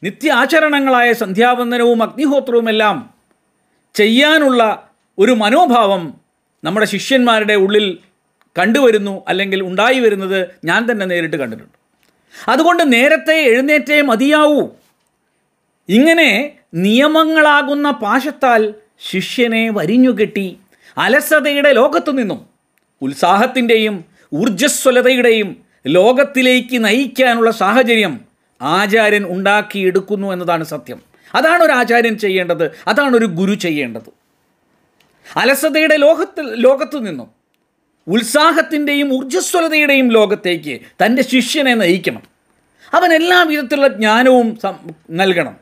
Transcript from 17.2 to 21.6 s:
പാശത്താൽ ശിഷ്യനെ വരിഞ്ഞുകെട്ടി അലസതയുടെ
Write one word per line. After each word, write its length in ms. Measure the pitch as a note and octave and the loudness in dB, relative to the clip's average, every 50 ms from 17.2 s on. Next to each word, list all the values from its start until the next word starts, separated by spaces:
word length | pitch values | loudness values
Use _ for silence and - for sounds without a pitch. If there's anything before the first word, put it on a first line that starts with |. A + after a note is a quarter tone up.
| D#4+ D#4 D#4+ D#4 D4+ D4+ D4 D4 C#4 C4+ D4 C#4+ D4 C#4+ | 2 2 2 2 4 4 4 2 0 -2 -4 -2 -2 -4
പാശത്താൽ 840 | C#4 C#4 G#3+ G3+ A3+ C4 B3 D4+ - - C4+ B3 A#3+ G#3+ A3 G#3 G#3+ - _ _ _ _ | -4 -4 -4 -2 -2 -2 -2 -4 -6 -2 0 2 2 2 0 -2 -6 -12 _ _ _ _
ശിഷ്യനെ 680 | - - - F#3+ F#3 - - B3+ A#3+ A#3 A3+ A3+ A3+ A3+ | -14 -8 -8 -6 -6 -6 -2 -2 -2 0 0 -2 -2 -2
വരിഞ്ഞുകെട്ടി 880 | G#3+ G3+ D3+ E3+ A3+ B3+ B3+ C4 A3 G3 G#3+ - - G3+ G3 F3+ - - _ _ _ _ _ - - | -2 -4 -2 0 2 2 2 2 2 0 -2 -4 -2 -6 -8 -8 -10 -16 _ _ _ _ _ -14 -6
അലസതയുടെ 760 | C#3 E3 G3+ B3+ D4 C#4+ - D#4 D4+ C4 D4 C#4+ C#4+ | -2 0 2 2 0 0 2 0 2 2 0 -2 0